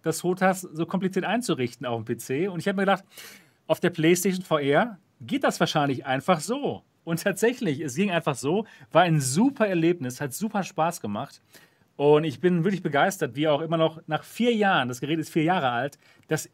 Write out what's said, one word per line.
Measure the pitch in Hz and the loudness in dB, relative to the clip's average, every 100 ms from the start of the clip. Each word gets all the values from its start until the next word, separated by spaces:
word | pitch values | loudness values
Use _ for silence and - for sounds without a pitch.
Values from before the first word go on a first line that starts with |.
das | 165 156 | -4 -2
Hotas | 175 185 190 185 | -2 2 2 2
so | - 156 170 | -6 -8 -4
kompliziert | 190 185 190 165 | -2 -2 -2 -2
einzurichten | 226 240 151 123 - 131 | -2 -2 -2 -2 -4 -6
auf | 117 | -6
dem | 113 | -4
P | 117 | -8
C, | - 131 196 | -4 -4 -4
und | 170 | -4
ich | 196 | -4
habe | 196 | 0
mir | |
gedacht, | 196 185 - - - - _ _ - | 2 2 -2 -20 -20 -20 _ _ -4
auf | 160 | 0
der | 175 | 0
PlayStation | 170 156 180 196 185 | 2 4 4 2 -2
V | - 156 | 0 0
R | 139 143 233 202 _ _ | 2 2 2 -4 _ _
geht | 117 262 285 | -6 -2 0
das | - | 2
wahrscheinlich | 170 160 143 123 - | 0 2 0 -2 -2
einfach | 131 160 170 | -4 0 0
so. | 160 269 247 101 _ _ - | 0 -4 -4 -6 _ _ -6
Und | 165 | -4
tatsächlich, | - 170 226 247 202 135 | -2 0 0 0 -4 -4
es | 156 123 | -4 -2
ging | 202 | 0
einfach | 170 160 131 | 0 -2 -2
so, | 135 196 - - - | -2 -2 -4 -14 2
war | 156 | 6
ein | 175 156 | 6 4
super | 127 143 262 - 214 | 2 2 2 2 0
Erlebnis, | 175 165 175 127 123 | 2 2 0 -4 -6
hat | 139 | -8
super | - 214 208 | -6 -6 -4
Spaß | 170 - 156 135 | -6 -2 -2 -2
gemacht. | 107 104 139 - _ - _ _ _ - | -8 -8 -8 -14 _ -20 _ _ _ -2
Und | 143 151 | 4 4
ich | 160 120 | 2 0
bin | 180 180 | 0 2
wirklich | 170 190 | 0 -2
begeistert, | 175 143 180 190 143 117 | 0 2 2 0 -6 -2
wie | 156 | 0
auch | 143 | 0
immer | 160 165 | 0 0
noch | 160 160 - | 0 -2 -6
nach | 151 | -6
vier | - - 240 | -6 -2 0
Jahren, | 226 202 170 123 | 2 2 2 0
das | 123 | -4
Gerät | 139 160 | -4 -4
ist | 151 | -2
vier | 170 | 0
Jahre | 160 185 135 | 2 2 0
alt, | 120 135 - _ _ - | -2 -4 -8 _ _ -6
das | 156 - | -6 -6